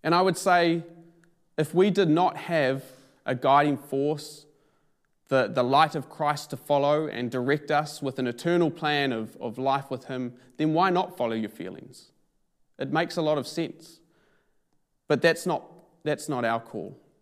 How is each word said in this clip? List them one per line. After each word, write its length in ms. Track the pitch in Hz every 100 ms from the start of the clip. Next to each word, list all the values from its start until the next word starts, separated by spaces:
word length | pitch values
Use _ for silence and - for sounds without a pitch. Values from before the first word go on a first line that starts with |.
And 100 | 165
I 80 | 170
would 160 | 185 180
say, 460 | 190 175 170 165 160 - - _ _ _ _ -
if 160 | 151
we 160 | 170 202
did 200 | 190 175
not 280 | 156 180 -
have 460 | - 165 135 135 - - - _ -
a 80 |
guiding 440 | 127 139 143 147 135
force, 680 | - 135 143 151 - - - _ _ _ _ _ _ _ _
the, 200 | 131 110
the 160 | -
light 320 | 123 139 156 151
of 140 | 127
Christ 420 | - 147 147 -
to 60 | 131
follow 500 | - 143 143 151 156
and 240 | 117 120
direct 400 | 127 123 151 -
us 300 | 151 151 -
with 180 | 139 131
an 80 | 127
eternal 420 | 123 170 175 170
plan 420 | 175 151 147 139
of, 240 | 113 110 -
of 200 | 120 113
life 320 | 131 135 139
with 160 | 127 -
him, 280 | 131 123 123 - -
then 160 | 156
why 180 | 160 190
not 260 | 180 185 -
follow 160 | 120
your 160 | 113 107
feelings? 600 | - 92 95 - - - _ _ _ _ _ _ -
It 140 | 135
makes 260 | 156 175 -
a 60 |
lot 160 | 156 151
of 80 | 120
sense. 520 | - 160 - - - _ _ _ _ _ _ _ _ _ _ _
But 160 | 151
that's 240 | 170 165 185
not, 160 | 151 - - _ _
that's 260 | 151 147 -
not 160 | 131 117
our 140 | 113
call. 400 | - 107 92 - _ _